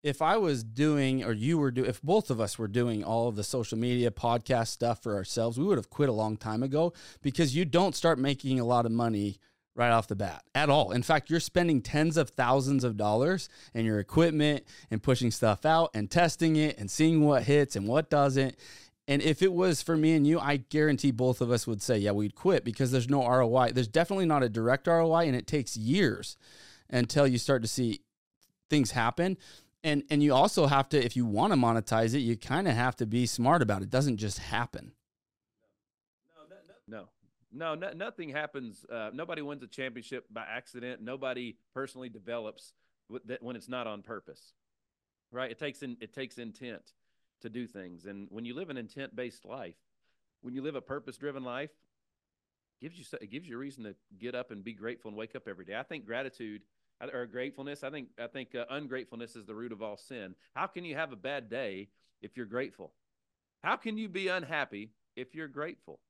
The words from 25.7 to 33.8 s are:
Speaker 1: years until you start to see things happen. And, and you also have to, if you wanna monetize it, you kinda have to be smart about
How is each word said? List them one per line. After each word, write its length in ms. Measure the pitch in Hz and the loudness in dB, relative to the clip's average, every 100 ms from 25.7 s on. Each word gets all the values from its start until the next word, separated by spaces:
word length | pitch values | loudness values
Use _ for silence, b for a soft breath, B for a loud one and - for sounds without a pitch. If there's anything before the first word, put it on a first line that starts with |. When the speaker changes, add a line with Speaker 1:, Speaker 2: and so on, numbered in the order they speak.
| 113 | -4
Speaker 1:
years 640 | 110 175 156 - - - B B B B B | 0 4 2 0 -10 -16 B B B B B
until 380 | 123 117 156 139 | 0 2 4 4
you 100 | 123 | 4
start 260 | - 131 | 2 0
to 40 | 113 | 0
see 340 | - 120 - _ _ _ _ _ _ _ | -2 -2 -2 _ _ _ _ _ _ _
things 220 | 151 123 | 2 2
happen. 460 | 123 113 - 180 185 B B B _ | 2 0 2 -2 -2 B B B _
And, 220 | 160 147 - | -2 -2 0
and 120 | 147 | 4
you 120 | 147 | 6
also 340 | 131 208 - 143 | 6 4 4 4
have 220 | 139 135 | 4 4
to, 120 | 151 | 2
if 140 | 120 127 | 2 0
you 100 | 120 | 0
wanna 300 | 104 185 156 | 2 4 4
monetize 580 | 117 113 107 113 113 | 4 2 2 2 2
it, 60 | 135 | 2
you 160 | 117 113 | 0 -2
kinda 380 | - 147 190 | -2 -2 0
have 240 | 113 123 - | 0 0 -2
to 80 | 113 | -2
be 200 | 117 120 | 0 0
smart 360 | - 123 170 | 2 2 4
about 180 | 113 98 | 2 0